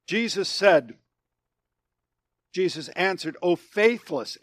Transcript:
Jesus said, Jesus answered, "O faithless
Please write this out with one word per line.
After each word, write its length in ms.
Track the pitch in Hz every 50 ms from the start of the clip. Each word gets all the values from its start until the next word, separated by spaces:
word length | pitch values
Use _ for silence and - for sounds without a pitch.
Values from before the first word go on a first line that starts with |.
| _ -
Jesus 420 | 185 220 233 220 - 196 190 -
said, 460 | - - 196 202 175 151 123 110 - _ _ _ _ _ _ _ _ _ _ _ _ _ _ _ _ _ _ _ _ _ _ _ _ _ _ _ _ _ _ _
Jesus 380 | - 180 185 170 - 160 143 120
answered, 460 | - - 180 190 190 - - 160 - -
"O 140 | - 180 175
faithless 840 | - - _ - 208 208 226 240 202 - - 165 131 110 - - -